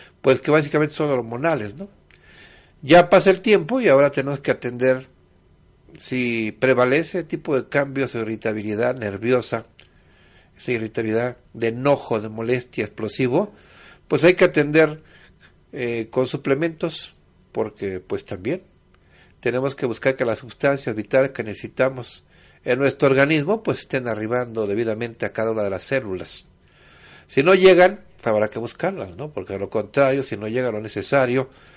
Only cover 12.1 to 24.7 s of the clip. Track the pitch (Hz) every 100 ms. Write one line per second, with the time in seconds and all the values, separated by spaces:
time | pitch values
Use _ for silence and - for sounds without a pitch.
12.1 | 110 107 110 113 127 - - 104 - 110
13.1 | - 127 147 208 - - - - - _
14.1 | 147 165 185 185 156 143 156 156 156 -
15.1 | - - _ _ _ _ 143 120 117 110
16.1 | 127 127 139 139 135 165 160 165 - -
17.1 | _ _ _ _ 110 110 - 101 92 -
18.1 | 101 - 95 104 175 - _ _ _ _
19.1 | _ _ _ 120 123 135 131 127 113 135
20.1 | 131 117 110 120 - 143 139 127 107 104
21.1 | 131 135 - 107 98 95 - 131 131 113
22.1 | - _ _ _ _ 139 127 139 139 143
23.1 | 135 139 156 147 220 - 123 - 135 120
24.1 | 107 110 123 120 110 101